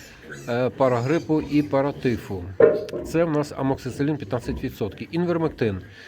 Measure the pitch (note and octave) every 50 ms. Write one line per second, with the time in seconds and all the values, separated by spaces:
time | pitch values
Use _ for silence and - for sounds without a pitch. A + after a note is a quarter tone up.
0 | - - - - - - - - - B2 A#2+ B2 B2+ A#2+ - - C3+ C3 B2 A#2
1 | A#2 C3 D#3+ E3 E3 - D#3 D#3 - C#3+ D3 D3 D3 D3 C#3 C3+ C3+ C#3+ C3+ C#3
2 | - B2+ A#2 G2 - - G2+ F2+ F2 F#2 F#2+ - - - - - - - - -
3 | - - - D#3+ E3+ E3 D3+ D3 D3 D3 - - C3+ C3+ C3+ B2+ - C3 A2 -
4 | C#3+ D3 D#3 B2+ A2 G2 C3+ B2 - - B2+ - - B2+ - - A#2+ G2 - -
5 | A2 - - E3 F3+ E3+ F3 E3 D#3+ D3+ - - B2 G#2+ G2 F#2 F2+ - - -
6 | -